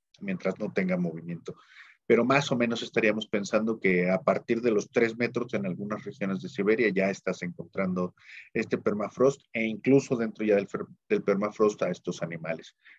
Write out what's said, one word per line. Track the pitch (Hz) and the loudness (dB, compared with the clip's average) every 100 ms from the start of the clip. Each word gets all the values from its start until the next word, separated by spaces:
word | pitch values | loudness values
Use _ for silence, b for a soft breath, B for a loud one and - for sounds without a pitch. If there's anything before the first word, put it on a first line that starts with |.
| _ - | _ -12
mientras | 98 95 95 92 | -8 -4 -4 -4
no | 104 | -4
tenga | 101 92 90 | -2 0 0
movimiento. | 87 80 85 82 - - B B B B - | -2 -6 -10 -10 -12 -16 B B B B 2
Pero | 117 117 | 2 4
más | 139 147 | 2 2
o | 123 | 0
menos | 117 113 | 0 -2
estaríamos | 117 117 110 107 104 | -2 0 2 0 -2
pensando | 104 98 110 110 113 | -4 0 0 0 0
que | 95 90 90 | 2 2 2
a | 92 | 2
partir | - 95 - 117 | 2 0 0 0
de | 120 | 2
los | 104 - | 0 0
tres | 123 117 113 | 2 2 0
metros | 120 120 120 | -2 -2 -4
en | 107 98 | -4 -4
algunas | 90 101 104 | -4 -6 -8
regiones | - - 98 95 | -8 -6 -4 -4
de | 92 | -6
Siberia | - 98 110 110 | -2 2 4 2
ya | 95 95 | 2 0
estás | 98 - 87 | -2 -6 -6
encontrando | 90 - - - 92 90 92 _ B B B | -8 -10 -10 -4 -2 -2 -4 _ B B B
este | 117 110 127 | -4 -2 -2
permafrost | 110 104 101 - 131 143 _ | -2 -2 -4 2 2 2 _
e | 117 | -4
incluso | 113 104 127 139 139 123 | -4 -2 4 4 4 -2
dentro | 113 - | -2 -2
ya | 107 101 | 4 4
del | 98 | 2
fer-, | 104 - - - | -8 -10 -10 -2
del | 104 | 0
permafrost | - 98 104 - 107 - | 2 0 0 2 2 2
a | 92 | -4
estos | 90 - 87 | -4 -6 -6
animales. | 85 82 82 80 - _ b | -8 -8 -8 -8 -10 _ b